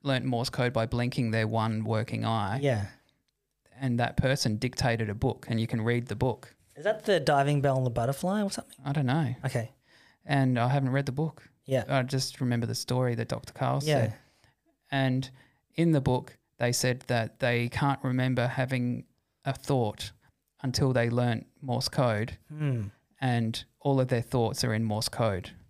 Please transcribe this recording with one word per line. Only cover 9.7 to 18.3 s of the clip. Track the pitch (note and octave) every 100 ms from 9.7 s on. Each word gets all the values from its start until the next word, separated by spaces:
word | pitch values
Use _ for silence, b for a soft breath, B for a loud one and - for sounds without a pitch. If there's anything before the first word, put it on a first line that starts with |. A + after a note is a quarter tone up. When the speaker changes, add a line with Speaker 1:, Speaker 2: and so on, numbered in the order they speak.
| _ b b b b
Speaker 1:
And | - C#3 C3 B2
I | B2
haven't | C#3 C3+
read | C3+ C#3+
the |
book. | C3 D#3 - - _
Speaker 2:
Yeah. | - C3 A#2+
Speaker 1:
I | C3+
just | C3+ C3+ C3 -
remember | B2+ A#2 A#2
the |
story | A#2 - B2+ B2+ A#2
that | A#2
Doctor | A#2+ -
Karl | - C3 C3+
Speaker 2:
Yeah. | C#3+ C#3+
Speaker 1:
said. | A2+ - b b b b _ _ _
And | C#3 C3 B2+ C3 b b b _
in | - E3
the | D3+
book, | C3+ B2+ - - _ _
they | A#2+
said | A#2+ B2+ B2+ -
that | A#2+ A2 -
they | B2 A#2+ A#2+
can't | - C#3+ C3+
remember | C3+ B2+ B2+